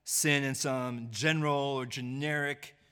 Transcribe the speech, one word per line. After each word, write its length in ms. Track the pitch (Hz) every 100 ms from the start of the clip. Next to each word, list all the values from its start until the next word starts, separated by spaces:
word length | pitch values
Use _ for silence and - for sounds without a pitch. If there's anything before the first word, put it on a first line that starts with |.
sin 400 | - - 156 143
in 100 | 139
some 560 | 131 143 131 123 120 117
general 460 | 107 151 160 151 143
or 320 | 139 135 123
generic 880 | 135 123 131 147 147 143 143 - - _